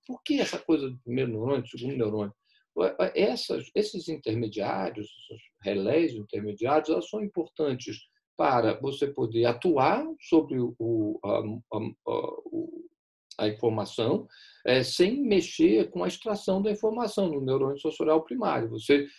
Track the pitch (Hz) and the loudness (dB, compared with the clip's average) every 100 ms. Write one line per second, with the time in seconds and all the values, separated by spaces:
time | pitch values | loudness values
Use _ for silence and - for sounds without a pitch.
0 | - 254 - 277 - 175 - 156 135 127 | -12 -8 -2 0 0 -2 0 0 0 -8
1 | 123 127 127 110 123 135 113 - 123 135 | -6 -2 -2 -2 0 -2 -4 -8 -6 -2
2 | 107 107 101 - _ _ _ - 294 - | 0 0 -4 -8 _ _ _ 0 0 2
3 | - - 214 247 - - - - 208 190 | 0 4 2 2 -4 -4 -2 -2 -2 -4
4 | 165 147 - 113 110 101 98 98 92 - | -8 -6 -4 -2 -2 -2 -2 -2 -4 -6
5 | 104 - - 113 - _ 101 101 101 156 | -12 -16 -20 -20 -20 _ -4 0 2 2
6 | 165 113 101 104 104 101 120 151 156 170 | 2 -2 -8 -6 -6 -4 0 2 2 0
7 | - 220 208 180 160 - 147 127 - 110 | -2 -6 -4 -4 -6 -4 -2 -4 -8 -12
8 | - _ _ - 156 123 110 - 135 135 | -16 _ _ -2 2 4 2 0 -4 -2
9 | 139 135 117 113 120 120 185 143 139 226 | -2 -2 -2 2 2 2 2 4 4 2
10 | 320 311 - 160 - 131 120 - 117 113 | -2 -10 2 4 4 0 -2 -2 -2 0
11 | 107 - 101 113 107 120 - 107 110 - | 0 -2 -2 0 -2 -8 -8 -6 -6 -8
12 | - 120 - - - 330 330 - - _ | -4 -4 -4 -8 -8 -8 -8 -10 -18 _
13 | _ _ _ - 107 107 117 110 101 - | _ _ _ -4 -4 0 0 0 -2 -2
14 | 113 202 - - - _ - 127 127 - | 0 0 -4 -18 -20 _ 2 2 2 2
15 | 185 277 247 196 - - 170 214 - 180 | 2 2 2 2 2 4 4 6 2 -2
16 | 180 - 226 202 - 190 208 208 220 226 | -4 -4 -6 -4 0 0 0 0 -2 -2
17 | 220 208 185 143 131 139 135 143 156 - | -2 0 0 0 0 2 0 0 -4 0
18 | 160 160 - 247 196 135 113 113 - 143 | 2 2 2 -2 0 0 -2 -2 4 4
19 | 143 | 4